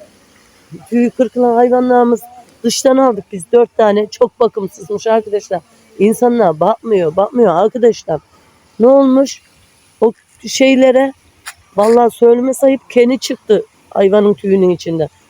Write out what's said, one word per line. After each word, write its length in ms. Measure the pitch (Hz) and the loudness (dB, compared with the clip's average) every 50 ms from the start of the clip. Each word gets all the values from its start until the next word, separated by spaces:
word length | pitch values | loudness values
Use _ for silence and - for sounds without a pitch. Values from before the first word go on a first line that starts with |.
| 622 - _ _ _ _ _ _ _ _ _ _ _ _ - 165 165 - | -20 -20 _ _ _ _ _ _ _ _ _ _ _ _ -20 -20 -10 -4
tüyü 200 | 220 240 240 233 | -2 0 0 0
kırkılan 460 | - - 262 214 - 240 247 240 233 | 0 -2 -4 -2 -2 -2 -2 0 2
hayvanlarımız 640 | 233 247 247 247 254 254 247 247 247 240 240 240 220 - - - - - _ _ _ - | 2 2 2 2 0 0 2 2 2 2 2 0 -2 -4 -10 -20 -20 -20 _ _ _ -6
dıştan 340 | 240 - - - 269 262 262 | -6 -4 -2 0 0 2 2
aldık 280 | 269 262 233 196 185 _ | 2 0 -2 -4 -8 _
biz 120 | - 190 170 - | -14 -16 -6 -2
dört 260 | - 240 240 220 _ - | 0 0 0 0 _ 0
tane. 300 | 226 208 202 208 214 214 | 0 0 0 0 -2 -4
Çok 320 | - - 254 233 - - | -4 -4 -4 -4 -2 -2
bakımsızmış 680 | 240 214 - 220 196 180 - - 196 160 208 196 - 220 | -4 -4 -2 -6 -10 -10 -12 -14 -14 -12 -10 -8 -4 -2
arkadaşlar. 540 | 220 226 214 220 202 202 190 - 190 170 - _ _ _ _ _ _ - | -2 -2 -2 -4 -8 -8 -8 -8 -10 -10 -10 _ _ _ _ _ _ -2
İnsanlar 600 | 190 214 220 - 247 247 240 233 220 175 160 151 | 0 0 0 0 0 0 0 0 0 0 0 0
bakmıyor, 560 | 170 190 226 - - 226 220 190 175 156 156 | -2 -2 -2 -2 -4 -4 -2 -2 -2 -2 -2
bakmıyor 400 | 190 196 - - 247 233 196 165 | -2 -2 -2 0 0 0 2 2
arkadaşlar. 640 | 165 196 220 - 240 220 233 208 - - - 165 147 - _ _ _ _ _ _ _ _ _ _ - | 0 0 -2 -2 0 0 0 0 -2 -6 -8 -8 -8 -8 _ _ _ _ _ _ _ _ _ _ 0
Ne 80 | 214 247 | 2 4
olmuş? 540 | 269 277 277 262 262 269 277 262 - - _ _ _ _ _ _ _ _ _ _ _ _ | 4 4 4 2 2 0 0 -2 -6 -12 _ _ _ _ _ _ _ _ _ _ _ _
O 120 | - 226 - _ _ _ _ _ - 226 | -2 -2 -2 _ _ _ _ _ -14 -10
şeylere 680 | - - 269 262 269 254 262 262 247 262 269 269 269 _ _ _ _ _ _ - - _ _ _ _ 190 | -2 0 2 2 4 4 4 4 2 2 0 -2 -4 _ _ _ _ _ _ -20 -20 _ _ _ _ -2
vallahi 380 | 202 220 233 240 240 226 - | 0 2 2 2 2 0 0
söyleme 380 | - 233 233 233 247 247 262 254 | 2 2 2 2 2 0 -4 -4
sayıp 360 | - - 269 269 - - - | 0 0 0 0 -2 -4 -2
keni 300 | - 247 240 240 262 - | 0 0 2 2 0 -2
çıktı 460 | - - 262 - _ - 214 185 - - _ _ _ _ | -6 -8 -10 -8 _ -2 -2 -2 -2 -6 _ _ _ _
hayvanın 440 | - - 202 190 190 214 208 208 202 | -2 0 0 2 2 2 2 0 0
tüyünün 360 | - - 196 190 196 185 180 | -2 -2 -2 0 0 2 0
içinde. 400 | 180 160 - 170 165 165 156 143 - _ _ | -2 -2 -6 -6 -6 -4 -6 -6 -8 _ _